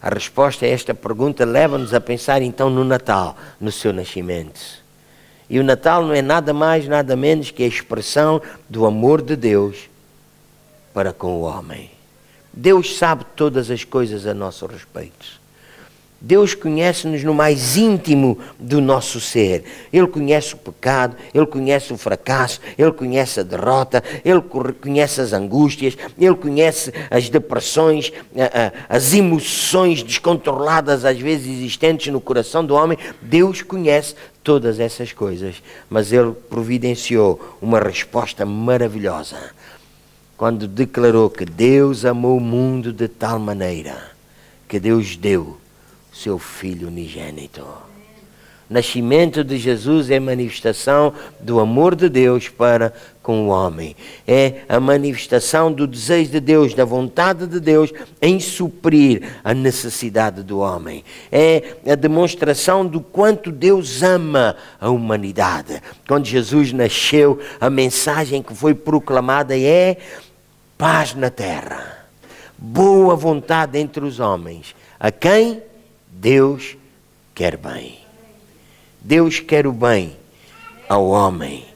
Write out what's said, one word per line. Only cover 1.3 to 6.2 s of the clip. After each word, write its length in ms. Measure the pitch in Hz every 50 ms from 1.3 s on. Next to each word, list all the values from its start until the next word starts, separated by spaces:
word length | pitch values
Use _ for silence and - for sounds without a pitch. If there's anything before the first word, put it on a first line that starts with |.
| 139 - 123
leva-nos 480 | 117 117 139 156 156 139 139 131 113 110
a 80 | 120
pensar 400 | - - 120 120 - - 135 135
então 280 | 131 123 117 - 135 135
no 140 | 131 127 131
Natal, 540 | 131 131 123 - - 107 98 92 85 - - - - - _
no 100 | 101 107
seu 220 | 101 - - 110 98
nascimento. 640 | 92 90 85 - 92 87 90 90 85 80 78 76 - - - - - _ _ _ _ _ _ _ _ _ _ _ _ _ _
E 80 | - 127
o 60 | 135
Natal 400 | 135 131 117 - 160 165 175 170
não 100 | 156 151
é 80 | 143